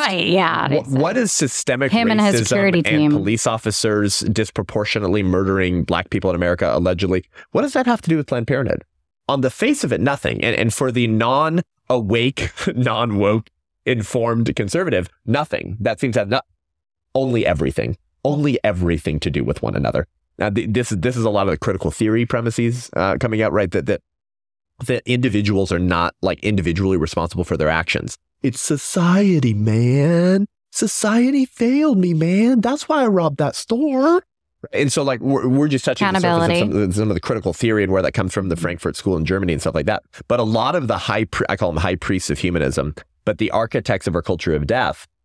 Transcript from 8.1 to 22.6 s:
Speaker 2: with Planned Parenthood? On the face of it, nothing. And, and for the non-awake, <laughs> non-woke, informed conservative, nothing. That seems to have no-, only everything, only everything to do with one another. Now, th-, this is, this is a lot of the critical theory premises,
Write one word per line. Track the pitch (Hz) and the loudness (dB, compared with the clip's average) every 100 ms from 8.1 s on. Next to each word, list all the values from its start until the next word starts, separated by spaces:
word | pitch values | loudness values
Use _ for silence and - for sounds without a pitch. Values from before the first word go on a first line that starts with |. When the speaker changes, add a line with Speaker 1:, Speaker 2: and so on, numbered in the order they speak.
| 160 | -2
Speaker 2:
with | 143 | 0
Planned | 123 117 | -4 -2
Parenthood? | 135 131 - - _ _ _ - | -2 0 -4 -6 _ _ _ -4
On | 135 | 0
the | 127 | 0
face | - 247 294 151 | 0 0 0 0
of | |
it, | 113 | 0
nothing. | 127 143 - 58 | 0 0 -2 -2
And, | 117 113 | -2 0
and | 110 | 0
for | - 135 | 0 -2
the | 123 117 | 0 2
non-awake, | 110 117 135 156 165 - _ - 127 104 113 123 - - - | 2 2 2 2 0 -4 _ -2 -2 0 0 0 -2 -6 -6
<laughs> | - 123 | -6 -2
non-woke, | 123 113 120 101 101 110 - _ _ _ - | 0 0 -2 0 2 2 -2 _ _ _ -2
informed | 123 101 127 117 117 113 - | -2 -2 -2 0 0 0 -2
conservative, | 104 165 180 104 85 _ - | -2 -2 0 -2 -2 _ -2
nothing. | 127 151 - 50 110 | -2 -2 -6 -8 -6
That | 113 110 | -4 -2
seems | 135 | -2
to | 117 | 0
have | 101 | 0
no-, | 123 - _ _ _ _ _ _ 135 | -2 -4 _ _ _ _ _ _ -2
only | 135 117 - | 0 2 2
everything, | 85 69 - 57 - _ _ | 0 0 -2 -4 -6 _ _
only | 135 147 143 123 | -2 0 0 0
everything | 107 90 87 82 - 76 | 0 0 0 0 -2 -2
to | - | -2
do | 73 | -2
with | 62 - | -2 -2
one | 57 - | -4 -2
another. | 62 - - _ _ - | -2 -2 -4 _ _ -6
Now, | 104 | -4
th-, | 104 104 | -2 -2
this | 110 120 | -2 -2
is, | 104 | -2
this | 80 113 | -2 0
is | |
a | 113 | 0
lot | 101 98 | 0 0
of | |
the | 80 | -2
critical | - 95 80 | -2 -4 -4
theory | - 110 113 120 | -2 0 0 0
premises, | 120 117 113 | -2 -2 -2